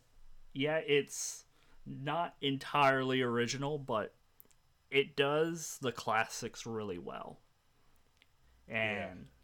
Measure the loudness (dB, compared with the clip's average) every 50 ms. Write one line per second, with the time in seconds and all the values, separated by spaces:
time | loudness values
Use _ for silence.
0 | _ _ -20 -20 -18 -18 -18 -18 -16 -10 -4 -2 0 2 2 0 2 4 4 4
1 | 4 2 -2 -8 -6 -8 -8 -10 -16 _ _ _ -20 -20 -20 -18 -14 -12 -10 -8
2 | -4 -2 -2 -2 -2 -2 -4 -4 -2 -2 -2 -2 -2 0 4 6 8 8 6 6
3 | 4 2 2 2 2 2 2 2 2 0 0 -2 -4 -4 -4 -4 -2 -2 0 0
4 | 0 -2 -6 _ _ _ _ -20 -20 _ _ _ _ _ _ _ _ 0 2 2
5 | 2 2 2 2 2 4 4 4 2 2 0 -4 -8 -10 -8 -4 -4 -4 -4 -2
6 | -2 0 2 2 2 0 -2 -8 -8 -8 -10 -10 -8 -6 -6 -4 -4 -4 -6 -6
7 | -8 -10 -10 -10 -10 -12 -14 -18 _ _ _ _ _ _ _ _ _ _ -20 _
8 | _ _ _ _ _ _ _ _ _ -20 _ _ _ -6 -2 -2 0 0 -2 -2
9 | -6 -8 -10 -12 -18 -20 -20 _